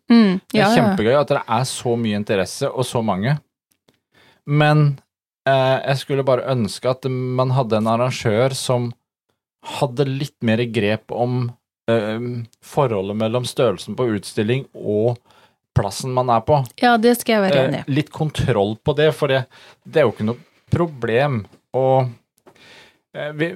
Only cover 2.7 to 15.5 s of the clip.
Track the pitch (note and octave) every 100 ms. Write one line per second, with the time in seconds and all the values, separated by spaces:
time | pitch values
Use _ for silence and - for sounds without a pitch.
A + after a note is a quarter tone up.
2.7 | B2+ B2 B2 A2 F#2 A#2+ D3+ - _ _
3.7 | _ _ _ _ _ _ _ - D3 D3+
4.7 | D3+ D3 C3+ _ _ _ _ C3+ C3+ C3
5.7 | C3 - C#3 - C3+ C3+ B2 C3 B2+ G2+
6.7 | - B2 B2+ C3 B2+ B2+ B2+ C3 C3 A2+
7.7 | A2 A2 A2+ B2+ A#2+ A#2 G#2+ C3 C3 -
8.7 | B2 A#2+ - _ _ _ _ _ _ -
9.7 | - C#3 A#2+ C#3 C3+ D3+ - A2+ A2+ B2
10.7 | A2+ G2+ G#2+ - G#2+ B2 B2 A#2+ - _
11.7 | _ - A2+ G#2+ A2 A#2+ A#2+ A#2 _ -
12.7 | - C3 G2+ G2 G#2+ A2 B2 B2 - A#2+
13.7 | F2+ - G#2 B2 G#2 - - G#2+ B2+ C3+
14.7 | - G#2+ G#2 A#2 A#2+ _ _ _